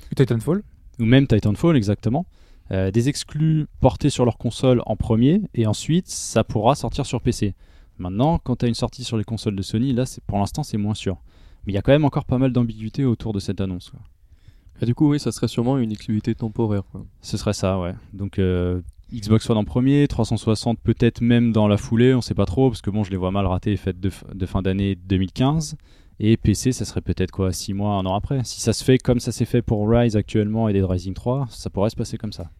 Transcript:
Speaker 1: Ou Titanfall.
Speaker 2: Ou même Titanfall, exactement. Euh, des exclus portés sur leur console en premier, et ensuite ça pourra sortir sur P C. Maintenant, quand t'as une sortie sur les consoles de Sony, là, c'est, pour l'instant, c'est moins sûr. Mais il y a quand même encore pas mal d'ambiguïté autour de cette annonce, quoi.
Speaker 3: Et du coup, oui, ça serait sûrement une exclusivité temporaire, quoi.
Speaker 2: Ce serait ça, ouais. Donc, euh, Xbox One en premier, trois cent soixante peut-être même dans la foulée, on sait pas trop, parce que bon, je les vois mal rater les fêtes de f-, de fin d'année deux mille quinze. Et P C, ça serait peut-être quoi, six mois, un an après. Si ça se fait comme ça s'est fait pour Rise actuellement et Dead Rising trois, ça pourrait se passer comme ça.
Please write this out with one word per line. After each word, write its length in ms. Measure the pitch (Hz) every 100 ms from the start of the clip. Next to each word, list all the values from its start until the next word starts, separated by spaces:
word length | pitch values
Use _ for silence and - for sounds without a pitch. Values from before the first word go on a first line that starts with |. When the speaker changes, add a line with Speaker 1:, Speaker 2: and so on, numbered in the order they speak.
| -
Speaker 1:
Ou 40 | -
Titanfall. 460 | 135 117 135 196 - - - -
Speaker 2:
Ou 60 |
même 220 | 113 131 139
Titanfall, 500 | 107 107 101 170 147
exactement. 500 | 101 101 110 139 180 - - - -
Euh, 200 | 95 95
des 180 | 110 127
exclus 580 | - - 147 160 156 147 -
portés 300 | 131 - 147
sur 160 | - 123
leur 100 | -
console 460 | 120 - 131 123
en 120 | - 110
premier, 440 | - 113 127 196 185
et 120 | - 110
ensuite 420 | 107 - 170 -
ça 360 | - - 113
pourra 300 | - 110 113
sortir 320 | 147 113 - 139
sur 160 | 120
P 100 | 123
C. 220 | - 104 - - - - -
Maintenant, 420 | 90 98 143 170
quand 180 | - 120
t'as 100 | 120
une 60 |
sortie 300 | 113 120 -
sur 120 | 123 110
les 80 |
consoles 320 | 104 110 110 98
de 60 |
Sony, 320 | 95 113 135
là, 100 | 120
c'est, 180 | 127 -
pour 140 | - 101
l'instant, 240 | 101 -
c'est 140 | 147 110
moins 180 | 104
sûr. 220 | 107 98 92 - - - - 104
Mais 60 |
il 20 |
y 40 | 98
a 40 |
quand 100 | 135
même 120 | 143
encore 200 | 143 156
pas 140 | - 127
mal 140 | 135
d'ambiguïté 520 | 123 117 110 110 -
autour 280 | 135 113 113
de 80 | 98
cette 200 | 98 95
annonce, 300 | 95 90 -
quoi. 100 | - - _ _ - - - - -
Speaker 3:
Et 60 | 117
du 80 |
coup, 160 | - 147
oui, 80 | 147
ça 140 | -
serait 160 | - 117
sûrement 280 | - 120 135
une 140 | 113
exclusivité 440 | 104 - 107 120
temporaire, 500 | 110 113 107 113 101 -
quoi. 120 | 95 101 -
Speaker 2:
Ce 160 | - 104
serait 160 | 107
ça, 280 | 101 95 95
ouais. 140 | 87 90 -
Donc, 260 | 95 101 -
euh, 420 | 92 90 90 90 85 - -
Xbox 380 | 120 104 110 -
One 80 | 107
en 60 |
premier, 420 | 101 123 135 143 143
trois 180 | -
cent 120 | 110 110
soixante 420 | 117 107 - -
peut-être 420 | - - 117 -
même 320 | 120 120 120
dans 140 | 107 104
la 100 | 101
foulée, 380 | - 113 127
on 60 | 127
sait 140 | -
pas 120 | 101 101
trop, 240 | 131 131
parce 100 | 113
que 100 | 101
bon, 120 | 104
je 80 | 101
les 60 | 95
vois 160 | 92
mal 120 | 98 92
rater 240 | 92 110
les 60 | 95
fêtes 220 | 98 90
de 100 | 95
f-, 140 | - -
de 140 | 95 92
fin 160 | 95
d'année 320 | 95 98 98
deux 220 | 90 92 95
mille 160 | 95
quinze. 420 | - 131 156 151 - - - - -
Et 160 | 107 113
P 180 | 143
C, 160 | 95 127
ça 140 | 123
serait 160 | 101 90
peut-être 320 | 90 90 92
quoi, 200 | - 95
six 220 | 90 -
mois, 200 | 98 104
un 120 | 101 92
an 80 |
après. 300 | 101 - 139
Si 160 | 113 -
ça 120 | 120
se 120 | -
fait 140 | - 131
comme 200 | - 123
ça 140 | 123
s'est 120 | -
fait 180 | 113 120
pour 260 | - 107 104
Rise 260 | 117 120 104
actuellement 520 | - 110 104 110 110
et 40 |
Dead 120 | 98
Rising 300 | 92 90 92
trois, 340 | 90 120 135 123
ça 200 | - -
pourrait 200 | 98 110
se 60 | -
passer 200 | 113 110
comme 160 | 104
ça. 180 | - 85